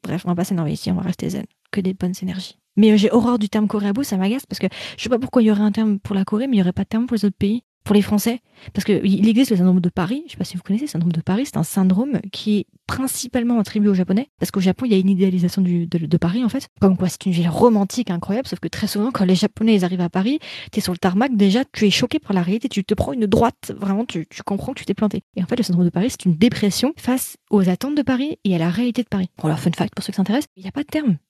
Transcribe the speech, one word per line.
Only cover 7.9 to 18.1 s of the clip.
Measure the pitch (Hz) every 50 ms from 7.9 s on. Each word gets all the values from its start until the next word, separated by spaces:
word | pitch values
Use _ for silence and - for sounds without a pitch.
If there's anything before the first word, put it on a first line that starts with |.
| -
les | 208
Français. | 196 - 208 208 - 233 233 254 _ _ _ - - -
Parce | - 214 -
que | - 202 160 -
il, | 202 190 -
il | 202 220
existe | 220 226 269 -
le | 226
syndrome | 180 180 185 180 185
de | 175 180
Paris, | _ - 180 175 247 285 330
je | -
sais | -
pas | - 185
si | - -
vous | 180
connaissez, | - - 196 226 294
le | 294
syndrome | - 175 170 175
de | 165 160
Paris, | - - 185 214 277
c'est | 294 -
un | - 165
syndrome | - - 196 185 185 185 185 247 294 262 - - 196
qui | - - - 214 208 202
est | - _ _ _ _
principalement | - - - 262 254 - - - 247 - 254 233 240 240 233
attribué | 196 - - 220 208 208
aux | 196
Japonais, | 185 185 - 190 214 277 _ _ _
parce | 151 -
qu'au | - 196
Japon, | 180 190 175 - 262
il | 247
y | 214
a | 190
une | 185 190
idéalisation | 196 175 196 190 180 185 170 175 - 196
du, | 190 180 175 175 170
de, | 165 - 170
de | 165 147 165
Paris, | 165 - 170 180 240 254
en | 214
fait. | - 269 - - _ _
Comme | 208 190 185
quoi, | - 185 180
c'est | - - -
une | 190
ville | 175 170 170 170
romantique, | 156 - - 240 226 208 196 190 - 254 226 -